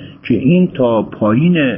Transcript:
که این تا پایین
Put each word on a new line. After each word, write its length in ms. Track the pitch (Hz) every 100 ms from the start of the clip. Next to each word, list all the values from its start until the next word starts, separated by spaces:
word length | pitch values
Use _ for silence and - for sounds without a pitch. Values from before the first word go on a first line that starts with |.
| - - -
که 60 |
این 380 | 120 131 175 180 -
تا 260 | 123 113 101 -
پایین 360 | 107 110 165 170 135